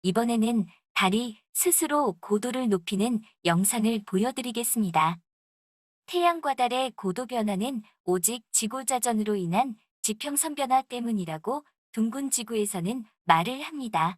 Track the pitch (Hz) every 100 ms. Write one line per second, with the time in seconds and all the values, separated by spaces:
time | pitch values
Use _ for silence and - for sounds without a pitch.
0 | 185 185 233 233 226 233 180 _ _ -
1 | - 214 240 214 _ - 359 339 311 294
2 | 262 170 - 208 240 247 247 190 170 190
3 | 214 220 - _ 170 170 196 240 220 226
4 | 202 190 233 262 247 226 233 - 202 165
5 | 156 170 _ _ _ _ _ _ _ _
6 | - 349 349 339 294 262 247 247 262 -
7 | 190 180 247 247 214 190 233 254 - _
8 | - 180 180 240 _ - 220 254 254 254
9 | 247 220 214 208 175 185 269 214 _ _
10 | - 214 285 285 320 285 269 262 262 247
11 | 233 214 170 156 180 277 _ _ _ -
12 | 226 254 277 - 220 226 208 190 170 254
13 | 220 _ - 170 170 262 302 302 247 175
14 | 165